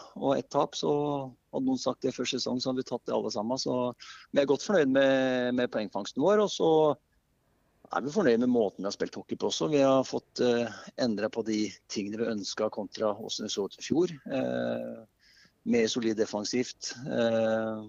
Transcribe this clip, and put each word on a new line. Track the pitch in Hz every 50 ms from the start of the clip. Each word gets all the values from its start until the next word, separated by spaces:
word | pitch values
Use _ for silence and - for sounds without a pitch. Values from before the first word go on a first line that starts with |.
| - - -
og | - 139 139 135
ett | 131 - -
tap, | - 143 156 - -
så | - 165 156 147 147 147 147 143 139 135 131 123 _ _ _ -
hadde | - 131
noen | 131 131 123
sagt | - 131 127 -
det | - 131 -
før | - 123
sesong, | - 127 123 - 113 123 127
så | - 131
hadde | 127 131 127
vi | -
tatt | 127 117 _
det | - 117
alle | 113 107 110
sammen. | - 113 104 113 127
Så | 131 - 139 127 127 123 123 120 - - - - - - _ -
vi | 143
er | 143
godt | 139 139 - -
fornøyd | - 208 175 147 131
med, | 131 139 135 135 135 131 131 131 127 123 123 123 123
med | 123 123 120
poengfangsten | - 117 107 - - 98 104 - - 127 147
vår, | 190 208 214 208
og | 180
så | - - 175 165 160 156 156 151 139 - _ _ _ _ _ _ _ _ _ _ _ _ _ _ _ _ - - -
er | -
vi | 113 143
fornøyd | 156 214 180 123 113 113
med | 123 127
måten | 123 120 107 95 - -
vi | 92 101
har |
spilt | 98 - 90 90 -
hockey | 101 - - 113
på | - 104
også. | 101 - - 160 160
Vi | 151 139
har | 135 135 135 135 -
fått, | - - 117 - _ - -
eh, | 123 123 120 120 117 110 107 - - - -
endret | - 131 117 104 98 107 107
på | - 117 107
de | 110 110 107 107 98 - - _
tingene | - - 117 98 101 107
vi | 110 117
ønsket | 113 113 101 92 - - - 107 107
kontra | - 113 98 - - - 110 107 104
hvordan | 113 - 98 - - 107
vi | 101 -
så | 107 98
ut | 92 - -
i | -
fjor. | - 123 156 180 175 160 135 -
Eh, | - 139 131 127 123 123 123 120 120 117 117 117 117 117 113 110 - _ _ _ _ _ _ _ _ _ _ -
mer | 113 117 117 113
solid | 107 - 127 113 110 107
defensivt, | 107 104 - - 104 104 - - 123 123 - - - - - - 123 127
eh, | 147 127 120 117 113 113 113 113 110 113 113 110 110 110 110 107